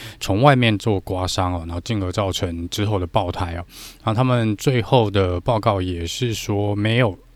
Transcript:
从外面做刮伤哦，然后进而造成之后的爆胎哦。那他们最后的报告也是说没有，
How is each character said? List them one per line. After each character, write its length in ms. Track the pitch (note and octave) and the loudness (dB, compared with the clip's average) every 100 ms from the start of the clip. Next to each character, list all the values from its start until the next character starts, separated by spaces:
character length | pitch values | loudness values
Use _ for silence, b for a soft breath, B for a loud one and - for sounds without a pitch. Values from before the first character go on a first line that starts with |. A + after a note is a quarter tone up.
| B B | B B
从 220 | - A#2+ | -2 4
外 120 | C#3+ | 6
面 240 | C3 A#2 G#2 | 6 4 2
做 220 | A#2 G2 | 0 -2
刮 260 | - F#2 F#2 | -2 -4 -2
伤 280 | - F2+ | 0 0
哦， 100 | F2 E2 | -2 -4
然 40 | |
后 100 | F2 | -8
进 240 | - G#2+ | -4 -2
而 80 | F2+ | -2
造 180 | F2+ G2 | -2 -2
成 380 | F2+ F#2 E2+ E2+ | -2 -4 -4 -6
之 160 | - | -4
后 160 | G#2 G#2 | -2 0
的 80 | F2 | 0
爆 240 | A2 F2+ | 0 -2
胎 240 | - F2 E2+ | -2 -6 -6
哦。 80 | E2+ B B B | -10 B B B
那 100 | A2+ | -2
他 80 | A2 | 2
们 320 | B2+ B2 A2 G#2 | 2 2 2 0
最 240 | - B2+ | 0 0
后 280 | G#2 C3 G#2 | 4 4 4
的 300 | G2 F#2 F2 | 2 0 0
报 180 | - A2 | -2 0
告 240 | A2+ G2 | 0 0
也 240 | F#2 F2 E2+ | -2 -4 -6
是 280 | - B2 | -4 -4
说 420 | G#2+ - G2+ G#2 G#2 | -4 -2 -2 -2 -2
没 220 | G#2+ A#2 | 0 2
有， 200 | A#2+ F2 - | 2 -2 -12